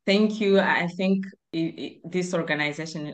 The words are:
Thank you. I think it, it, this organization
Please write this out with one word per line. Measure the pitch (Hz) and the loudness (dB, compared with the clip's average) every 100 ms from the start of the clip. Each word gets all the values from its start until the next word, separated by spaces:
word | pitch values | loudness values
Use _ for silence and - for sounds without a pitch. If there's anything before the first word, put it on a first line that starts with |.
| - | 2
Thank | 202 214 214 | 4 4 2
you. | 202 196 | 4 4
I | - - 175 - | 4 2 -2 -2
think | 190 196 190 - _ | 0 0 -2 -12 _
it, | 165 | -4
it, | 165 - 139 - 170 | -4 -4 -12 -12 -6
this | 180 180 | -4 -2
organization | 180 160 151 147 147 160 165 147 | -2 -2 -2 -2 -6 -8 -8 -10